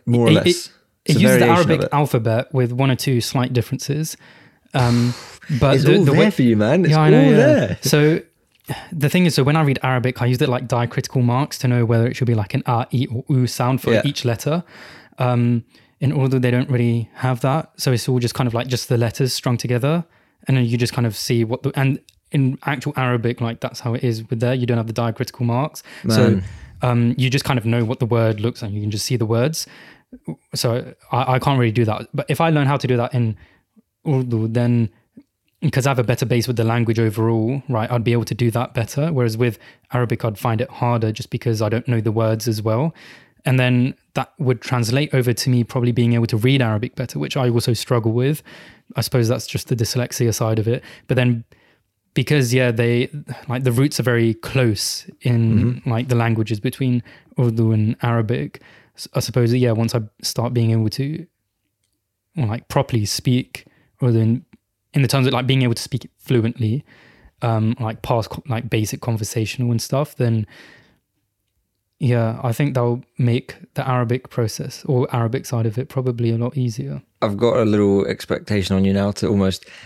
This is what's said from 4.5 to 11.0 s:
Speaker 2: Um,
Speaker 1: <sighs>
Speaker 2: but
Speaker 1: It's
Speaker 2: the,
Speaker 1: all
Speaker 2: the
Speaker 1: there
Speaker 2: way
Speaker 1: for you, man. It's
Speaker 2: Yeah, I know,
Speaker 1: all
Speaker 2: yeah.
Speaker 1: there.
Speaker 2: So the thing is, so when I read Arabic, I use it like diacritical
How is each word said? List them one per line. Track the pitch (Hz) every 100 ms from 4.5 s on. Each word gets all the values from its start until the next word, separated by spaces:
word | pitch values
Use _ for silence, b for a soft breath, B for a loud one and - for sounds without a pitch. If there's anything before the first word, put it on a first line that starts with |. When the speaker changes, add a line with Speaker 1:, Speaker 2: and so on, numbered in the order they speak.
| b b
Speaker 2:
Um, | 135 120 120 120 120 B
Speaker 1:
<sighs> | B - 131
Speaker 2:
but | 139
Speaker 1:
It's | 131
Speaker 2:
the, | 143 196
Speaker 1:
all |
Speaker 2:
the | 143
Speaker 1:
there | 156
Speaker 2:
way | 208
Speaker 1:
for | 190
you, | 123 107
man. | 104 170
It's | 170
Speaker 2:
Yeah, | 156
I | 156
know, | 240
Speaker 1:
all | 277
Speaker 2:
yeah. | 226
Speaker 1:
there. | 285 285 110 -
Speaker 2:
So | - 151 151 170 - _ _ _ - 131 B
the | 165 143
thing | 180 175
is, |
so | 147
when | 131 160
I |
read | 147 127
Arabic, | 131 127 127 -
I | 123
use | 123
it | 143
like | 123 127
diacritical | 120 120 -